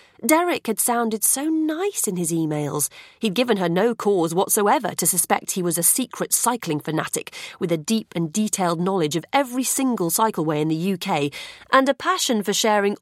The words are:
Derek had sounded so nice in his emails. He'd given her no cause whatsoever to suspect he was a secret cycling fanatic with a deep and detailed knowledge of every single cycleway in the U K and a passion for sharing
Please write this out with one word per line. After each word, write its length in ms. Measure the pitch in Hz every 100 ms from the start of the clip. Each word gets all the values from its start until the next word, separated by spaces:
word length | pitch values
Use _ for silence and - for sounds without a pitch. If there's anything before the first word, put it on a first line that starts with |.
| - -
Derek 420 | 233 311 349 285 -
had 140 | 208
sounded 420 | - 233 226 214
so 220 | - 269
nice 640 | 302 320 311 311 403 - -
in 80 | 180
his 160 | 160
emails. 560 | 165 156 151 147 151 147 - - -
He'd 160 | 226
given 240 | 175 247 208
her 100 | 175
no 260 | 175 233
cause 400 | 226 202 196 165
whatsoever 600 | 165 214 220 202 285 190
to 120 | - -
suspect 440 | 175 - 208 -
he 120 | 196
was 140 | 175 165
a 60 |
secret 500 | 170 - 247 - 170
cycling 480 | - 233 240 - 151
fanatic 540 | 160 156 147 - - - - -
with 120 | 180
a 60 | 165
deep 380 | 151 220 - 175
and 160 | 165
detailed 480 | 202 214 - 175 165
knowledge 360 | 175 190 151 165
of 100 | -
every 300 | 277 262 247
single 440 | 247 - 262 233 170
cycleway 540 | 190 220 208 156 147
in 60 | 156
the 60 |
U 220 | 160 185 180
K 340 | 185 160 143 - - - -
and 160 | 262 269
a 60 |
passion 500 | 269 320 370 - 220
for 120 | 202
sharing 420 | 196 226 208 202 202